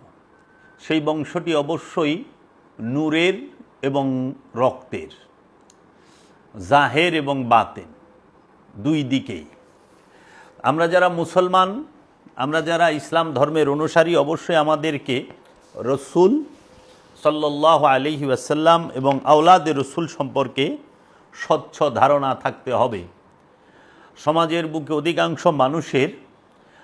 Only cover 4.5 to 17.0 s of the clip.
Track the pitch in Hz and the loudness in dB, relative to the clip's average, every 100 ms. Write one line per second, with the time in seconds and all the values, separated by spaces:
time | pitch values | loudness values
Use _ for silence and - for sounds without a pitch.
4.5 | 117 127 - - 95 78 - _ _ _ | -2 -2 -2 -12 -12 -12 -20 _ _ _
5.5 | _ _ _ _ _ _ _ _ _ _ | _ _ _ _ _ _ _ _ _ _
6.5 | 110 90 139 135 139 175 160 139 139 120 | -14 2 2 4 2 0 0 -4 -4 2
7.5 | 117 104 - - - _ _ _ _ _ | 2 2 -8 -18 -20 _ _ _ _ _
8.5 | _ _ 101 120 156 127 135 - 87 - | _ _ -8 -2 -2 0 -4 -4 -14 -14
9.5 | - _ _ _ _ _ _ - - - | -20 _ _ _ _ _ _ -20 -20 -20
10.5 | - 120 156 170 180 180 170 165 185 180 | -6 -2 0 2 2 2 0 -2 0 2
11.5 | 185 185 226 311 - _ _ - - 135 | 2 2 -2 -12 -20 _ _ -20 -6 -2
12.5 | 160 156 165 170 151 - 165 160 127 143 | -2 -2 0 0 0 -2 -2 0 0 0
13.5 | 160 143 147 156 170 165 165 143 160 - | 2 0 0 2 2 4 2 0 -2 0
14.5 | 165 151 151 156 143 - 131 - - _ | 0 2 0 -2 -6 -4 -6 -6 -20 _
15.5 | _ _ - 113 135 - 180 190 294 294 | _ _ -8 -4 -4 -2 4 4 4 -4
16.5 | - - - - - | -16 -20 -20 -20 -20